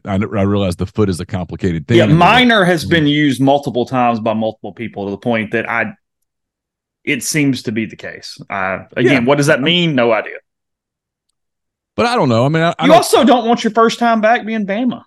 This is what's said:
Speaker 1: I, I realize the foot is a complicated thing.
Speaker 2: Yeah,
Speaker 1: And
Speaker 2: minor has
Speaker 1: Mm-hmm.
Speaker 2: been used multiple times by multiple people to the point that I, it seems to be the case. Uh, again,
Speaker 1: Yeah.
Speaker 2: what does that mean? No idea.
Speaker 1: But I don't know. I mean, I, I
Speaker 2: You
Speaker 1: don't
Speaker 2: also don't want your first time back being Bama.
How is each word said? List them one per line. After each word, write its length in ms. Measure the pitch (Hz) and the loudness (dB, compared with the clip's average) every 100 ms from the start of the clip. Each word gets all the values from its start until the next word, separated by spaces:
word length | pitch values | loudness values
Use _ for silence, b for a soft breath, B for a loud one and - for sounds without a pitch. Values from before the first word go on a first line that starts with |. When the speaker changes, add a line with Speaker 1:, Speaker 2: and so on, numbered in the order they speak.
Speaker 1:
I, 100 | - | -6
I 20 | 98 | -4
realize 600 | 107 107 98 101 98 85 | -2 -2 0 0 -2 -4
the 100 | - | -4
foot 220 | - 101 | -2 -2
is 100 | 85 | -2
a 60 | 90 | -6
complicated 600 | 95 85 85 95 82 - | -8 -8 -4 -4 -4 0
thing. 120 | 117 | 2
Speaker 2:
Yeah, 60 | |
Speaker 1:
And 120 | 107 160 | 4 4
Speaker 2:
minor 460 | 175 240 247 226 | 4 4 4 4
has 200 | 175 170 | 2 0
Speaker 1:
Mm-hmm. 60 | - | 0
Speaker 2:
been 160 | 165 147 | 0 2
used 340 | 147 147 123 | 2 0 2
multiple 440 | 135 139 143 117 117 | 2 2 0 -4 -2
times 320 | 127 120 113 | 0 0 0
by 140 | 110 | -2
multiple 400 | 110 110 - 107 | -2 -4 -6 -14
people 320 | 92 110 104 | -12 -12 -8
to 60 | 101 | -8
the 80 | 98 | -6
point 340 | 123 113 101 | -4 -4 -2
that 160 | - - | -6 -4
I, 240 | 113 110 - _ _ _ _ _ _ _ _ _ _ | -4 -6 -10 _ _ _ _ _ _ _ _ _ _
it 180 | - 143 | -6 -6
seems 400 | - 160 143 123 | -4 -2 0 -2
to 80 | - | -4
be 120 | 110 110 | -6 -6
the 100 | - | -10
case. 420 | 95 80 - - - | -16 -16 -18 -18 -10
Uh, 340 | 98 95 92 - - | -6 -4 -6 -8 -2
again, 260 | 123 135 | 0 2
Speaker 1:
Yeah. 60 | 120 | 2
Speaker 2:
what 80 | 147 | 2
does 100 | 139 | 2
that 120 | 147 | 0
mean? 340 | 147 175 170 | 0 0 0
No 160 | 135 117 | 0 0
idea. 260 | 110 82 73 _ _ _ _ _ _ _ _ _ _ _ _ _ _ _ | 0 -4 -14 _ _ _ _ _ _ _ _ _ _ _ _ _ _ _
Speaker 1:
But 100 | - 233 | -4 -2
I 80 | 240 | 0
don't 120 | 147 | 2
know. 160 | 117 | 2
I 40 | 135 | 2
mean, 120 | 160 | 2
I, 120 | 170 - | 0 0
I 40 | |
Speaker 2:
You 60 | 269 | 4
Speaker 1:
don't 80 | 330 | 4
Speaker 2:
also 280 | 359 392 | 4 2
don't 220 | 262 254 233 | 4 4 2
want 160 | 240 | 0
your 60 | 226 | 0
first 280 | 226 226 226 | 2 2 2
time 220 | 233 226 | 0 2
back 240 | 214 233 | 2 0
being 220 | 208 226 190 | -2 -6 -4
Bama. 380 | 202 247 - | -4 -4 -6